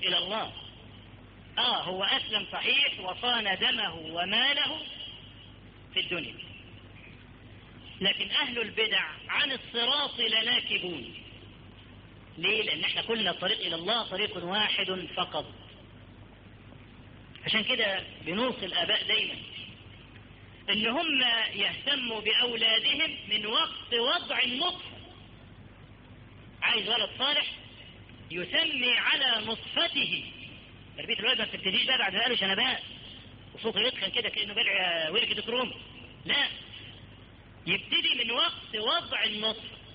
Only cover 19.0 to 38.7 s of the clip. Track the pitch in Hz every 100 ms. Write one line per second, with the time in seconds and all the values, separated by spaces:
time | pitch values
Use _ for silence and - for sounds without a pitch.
19 | - 214 196 - - - - - - -
20 | - - - - - - - 202 220 254
21 | 330 277 247 226 214 196 196 165 269 285
22 | 240 220 208 220 247 226 226 226 226 285
23 | 320 - - 214 208 254 320 - - 233
24 | 247 339 - 247 247 247 359 359 - -
25 | - - - - - - - - - -
26 | - - - - - - 190 226 196 233
27 | 202 - 262 294 269 - - - - -
28 | - - - 170 175 302 320 285 247 233
29 | 208 302 269 226 214 220 - 277 339 285
30 | 208 110 - - - - - - - -
31 | 151 226 214 247 214 165 190 196 - 254
32 | 208 190 247 220 190 196 254 233 - -
33 | - - - - - - 226 202 233 -
34 | 196 240 208 208 208 202 226 196 185 170
35 | 160 190 - 208 214 247 247 - - -
36 | - - 170 269 277 - - - - -
37 | - - - - - - 160 196 - 277
38 | - 254 233 240 330 - -